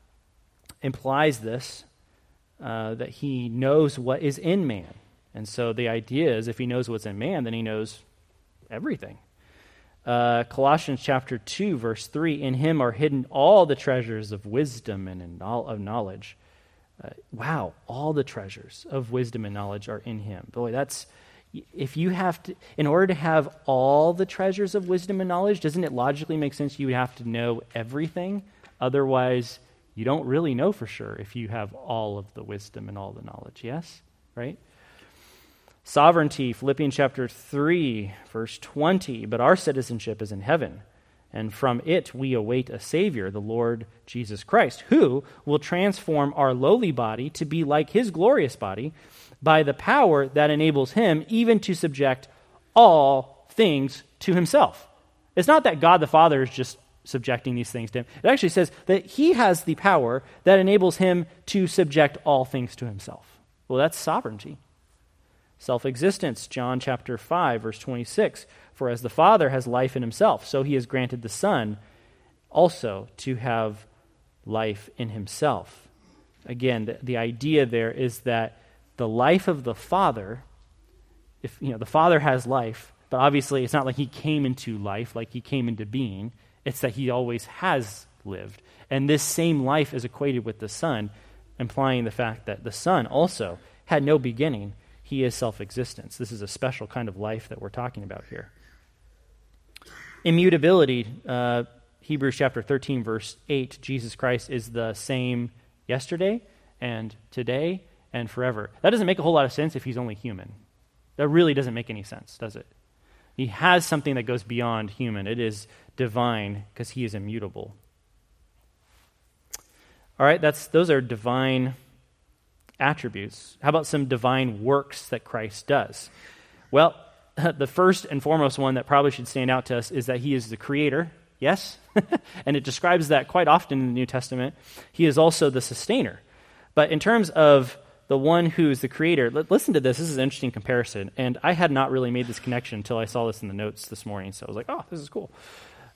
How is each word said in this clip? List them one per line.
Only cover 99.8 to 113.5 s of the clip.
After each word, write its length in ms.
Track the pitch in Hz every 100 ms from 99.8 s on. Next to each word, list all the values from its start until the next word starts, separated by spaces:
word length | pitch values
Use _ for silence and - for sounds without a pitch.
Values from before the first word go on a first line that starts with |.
| - - - -
Immutability, 800 | 170 165 180 165 156 185 139 123 107 139 -
uh, 380 | 123 123 120 120 _ _ _
Hebrews 380 | - 151 135 127
chapter 240 | 135 120
thirteen, 420 | 104 139 - 131
verse 320 | 110 110 - - -
eight, 280 | 139 127 -
Jesus 340 | - 135 113 -
Christ 340 | 127 123 -
is 220 | 127 113
the 220 | 113 113
same 580 | 104 - 131 127 120 120 - _ _ -
yesterday 560 | 127 - 170 190 233 - _ _ _
and 340 | 123 113 113 107 _
today 540 | - 120 131 165 185 - _ _
and 160 | 123 113
forever. 400 | - 127 107 104 -
That 80 | 185
doesn't 140 | 226 185
make 140 | 190
a 20 |
whole 120 | 156
lot 100 | 160
of 80 | 135
sense 240 | - 156 135
if 80 |
he's 140 | 135 120
only 180 | 120 104
human. 380 | 123 92 101 104 _ _ _ _ _ -
That 100 | 147
really 260 | 160 170
doesn't 200 | 143 127
make 160 | 117 117
any 140 | 110
sense, 340 | 101 113 - -
does 180 | 113 101
it? 120 | - _ _ _ _ _ _ -
He 120 |
has 380 | 127